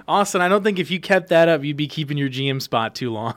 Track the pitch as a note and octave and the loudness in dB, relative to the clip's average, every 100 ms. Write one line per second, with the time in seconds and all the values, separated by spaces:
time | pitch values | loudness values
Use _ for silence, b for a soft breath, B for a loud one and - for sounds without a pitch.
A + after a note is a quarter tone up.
0 | B F#3 G3+ F#3+ F3+ G#3 G#3+ F#3+ D3+ F3+ | B 0 2 0 2 2 2 -2 -4 -4
1 | - F#3+ F3+ E3 E3 D#3 D3 D3 D3+ - | 0 0 4 4 6 4 -2 -4 -4 -4
2 | C#3+ D3 C#3 B2+ C3+ C3+ - A#2+ A2 - | -4 -2 -2 -2 -4 -4 -2 -2 -2 -4
3 | B2 A2 A#2 | -6 -4 -6